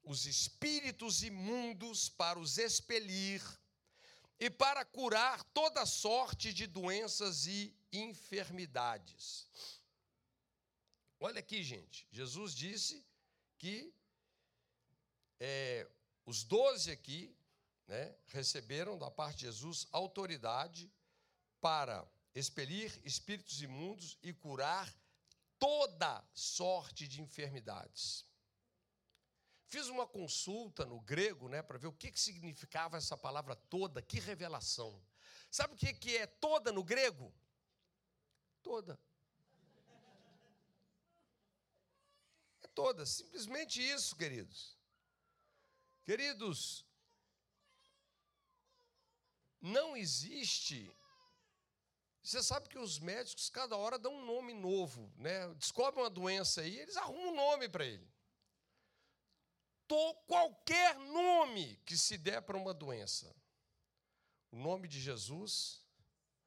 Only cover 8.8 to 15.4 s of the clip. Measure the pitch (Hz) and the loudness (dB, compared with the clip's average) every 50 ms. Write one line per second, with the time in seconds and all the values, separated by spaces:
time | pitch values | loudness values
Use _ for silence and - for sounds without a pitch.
8.8 | 120 120 117 104 87 82 - - - - - - - - _ - - - - - | 0 0 0 -2 -6 -14 -16 -12 -10 -8 -8 -10 -10 -14 _ -14 -14 -14 -14 -16
9.8 | _ _ _ _ _ _ _ _ _ _ _ _ _ _ _ _ _ _ _ _ | _ _ _ _ _ _ _ _ _ _ _ _ _ _ _ _ _ _ _ _
10.8 | _ _ _ _ _ _ _ _ 147 208 240 226 - - 208 208 175 131 123 98 | _ _ _ _ _ _ _ _ -4 -4 -4 -4 -6 -4 -4 -2 -2 -2 -6 -8
11.8 | 80 - - - - _ - 110 131 123 123 175 214 196 147 120 143 185 208 214 | -10 -14 -16 -16 -16 _ -10 -8 -8 -6 -6 -6 -6 -6 -6 -6 -6 -6 -4 -2
12.8 | - - 320 285 - _ _ _ _ _ _ _ _ _ _ _ - 180 202 220 | -4 -4 -4 -6 -14 _ _ _ _ _ _ _ _ _ _ _ -8 -6 -6 -6
13.8 | 285 349 - _ _ _ _ _ _ _ _ _ _ _ _ _ _ _ _ _ | -8 -12 -16 _ _ _ _ _ _ _ _ _ _ _ _ _ _ _ _ _
14.8 | _ _ _ _ _ _ _ _ _ _ _ _ | _ _ _ _ _ _ _ _ _ _ _ _